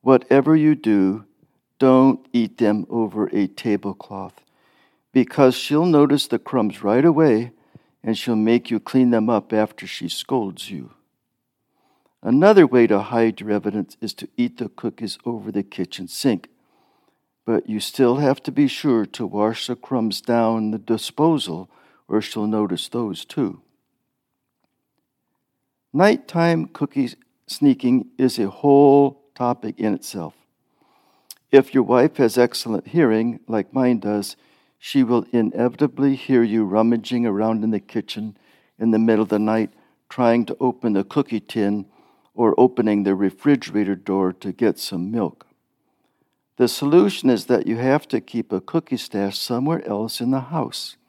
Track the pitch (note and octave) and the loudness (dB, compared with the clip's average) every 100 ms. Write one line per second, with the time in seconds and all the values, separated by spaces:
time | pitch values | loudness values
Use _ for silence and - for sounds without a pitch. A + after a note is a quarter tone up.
0 | C3 C3 - C3+ C#3 D#3 D3+ D3 A2 G2+ | 4 2 4 2 4 2 4 2 2 2
1 | F#2+ G#2+ A2 _ _ _ _ _ C3+ C3 | 2 0 -10 _ _ _ _ _ 4 6
2 | C3+ - _ A#2+ A2 - A2 G#2 E2+ A#2 | 4 2 _ -2 -2 0 0 0 -4 -4
3 | A2 G#2 G2+ - F#2+ - A#2 G2+ G2+ F#2+ | -4 -2 -2 0 -2 -4 -4 -2 -4 -10
4 | - G2 F#2 _ _ _ _ _ _ _ | -14 -14 -14 _ _ _ _ _ _ _
5 | _ C3+ B2 - C3 B2+ - D3 E3+ D3+ | _ -2 0 4 4 4 -2 0 2 4
6 | C#3+ C#3+ - A#2+ - C3 G#2+ - G2+ A2+ | 4 2 -2 -6 -2 -2 -2 -2 0 2
7 | D#3 D3+ D#3+ A2 A#2+ _ _ - _ _ | 4 4 4 2 -2 _ _ -20 _ _
8 | - A2 - A2+ G#2+ A#2+ - A2 - C3+ | -6 -6 -2 0 2 0 0 -8 -2 0
9 | B2 A#2 A2 A2 - A2 G#2+ - F#2+ - | 2 2 0 -2 0 -2 -2 -6 -16 -12
10 | - - - C3+ G2+ E2+ - E2+ B1 _ | -10 -10 -6 -4 -4 -10 -14 -14 -16 _
11 | _ _ _ _ _ _ _ _ _ _ | _ _ _ _ _ _ _ _ _ _
12 | _ _ - C3 F#3+ G3+ D3 B2+ A#2 G#2 | _ _ 0 4 6 8 8 6 4 2
13 | G#2 A#2 A2+ G#2 G#2+ G#2 G#2 G#2 F2 - | 0 0 0 -2 -4 -4 -2 -6 -8 -10
14 | A2 - G2 - A#2+ - A2 - A#2 - | -14 -12 -14 -6 -6 -4 -12 -8 -10 -8
15 | A2 - - A#2 G#2 G2+ G2 - F#2 - | -12 -10 -10 -10 -8 -8 -8 -8 -10 -10
16 | F#2 - C#3 G2 - _ _ _ _ _ | -14 -4 -2 -2 -6 _ _ _ _ _
17 | _ _ _ _ - A2+ - G#2+ - - | _ _ _ _ -2 -2 -2 -8 -8 0
18 | B2+ C3 C#3+ C3+ - C3+ C#3+ - D#3 A#2 | 2 2 0 -2 -4 -2 -2 0 -2 -2
19 | G2+ - A2 G2+ G#2+ A2 - A#2+ - C3 | -2 -8 -8 -2 -2 -2 -10 -12 -6 -4
20 | A2+ G2 - A#2 A2+ A2+ G#2+ G#2+ - A2+ | -4 -6 -2 0 0 0 -4 -6 -4 -4
21 | - - D#3 D#3 F#2 E2 F#2+ _ _ _ | -4 -2 0 0 -4 -10 -12 _ _ _
22 | _ G#2+ G#2 A2+ G#2+ G#2+ G#2 F2+ - B2 | _ -4 -4 -6 -2 -2 -2 -4 -8 -6
23 | A2+ F2+ - - - - _ _ _ _ | -6 -8 -10 -6 -6 -6 _ _ _ _
24 | _ _ _ _ _ _ _ _ _ _ | _ _ _ _ _ _ _ _ _ _
25 | _ _ _ _ _ _ _ _ _ C#3 | _ _ _ _ _ _ _ _ _ 2
26 | G3 G#3+ - E3+ E3+ E3 D#3+ - D3 - | 4 2 -2 0 2 2 -2 -6 -6 -2
27 | B2+ - _ _ _ - C#3+ B2+ B2+ B2+ | -4 -6 _ _ _ 0 2 2 2 0
28 | G#2 - C3 - G2 - D3 C#3 C#3+ C#3 | -2 -2 -2 0 -4 -2 4 6 8 6
29 | C#3 C#3 _ - B2 A#2+ - - G#2+ G2+ | 4 -2 _ -6 -4 -4 -8 -6 -4 -4
30 | - G2+ E2 _ _ _ _ _ _ _ | -8 -12 -12 _ _ _ _ _ _ _
31 | _ _ _ - _ C#3 C3 C3+ A2+ B2 | _ _ _ -20 _ 4 6 -2 2 2
32 | A#2+ - B2 B2 B2 - - G#2+ - E3+ | 2 2 0 2 0 0 -6 -8 -4 0
33 | C#3 A2 A#2 A#2 - A2+ G2 C3 B2+ A#2+ | 2 2 -2 -6 -6 -6 -4 -2 0 0
34 | G#2 G#2 G2 - _ _ _ _ - C#3 | -2 -4 -6 -12 _ _ _ _ -4 -2
35 | A#2+ A#2+ - A#2+ G#2+ - A#2+ - D3 - | 2 0 0 -2 -2 0 -4 0 -4 -2
36 | C#3 C3+ - C3 A#2 A2 G#2 G#2 A2+ A#2 | -2 -4 0 2 2 0 0 2 2 0
37 | G#2 B2 A#2+ G2 A2 A2+ A2 G#2+ - A2+ | -2 -4 -2 -2 -2 -2 -2 -4 -6 -10
38 | - - G#2+ G2+ _ _ _ _ A2+ A2 | -8 -12 -12 -16 _ _ _ _ 0 2
39 | A2+ A2 G#2+ G#2+ G#2+ A2 G#2+ _ _ _ | 4 2 2 0 0 -2 -2 _ _ _
40 | _ - A#2+ A#2 A2 - C3 A#2+ A#2+ G2 | _ 0 2 2 0 -2 -4 -2 -2 -2
41 | F#2+ - C3+ A2+ - A#2 G2+ G#2 G2 _ | -2 -4 -4 -6 -6 -4 -2 -2 -8 _
42 | _ _ _ - A2+ - B2+ B2+ A2 G#2 | _ _ _ 0 0 4 2 2 -2 0
43 | G2 F#2+ G2 - D3 C#3+ - G#2 G2 F#2+ | 0 0 -2 -2 0 0 0 -4 -4 -4
44 | - G2 F#2 F2+ G2+ F2 A2 - - F#2 | -4 -2 -2 -4 -10 -2 -2 -2 -8 -8
45 | F#2 A#2 F#2 - _ _ _ _ _ _ | -6 -4 -6 -8 _ _ _ _ _ _
46 | _ _ _ _ _ _ B2 - C#3+ E3 | _ _ _ _ _ _ 0 0 2 4
47 | G3+ F#3+ C3+ A2+ - B2 - A2+ B2+ D3 | 4 0 0 0 2 -2 0 -2 0 0
48 | - - - A#2+ A2 F#2+ - E3 - B2+ | 0 -8 -6 -8 -6 -6 -4 -6 -4 -10
49 | - G2+ G2 G2 - B2 C#3 G3 - G#2 | -8 -6 -4 -6 -6 -4 -2 -4 -4 -6
50 | A2 - A#2+ C3+ C3 D#3+ B2 - - - | -6 -6 -4 -4 -4 -6 -6 -8 -14 -18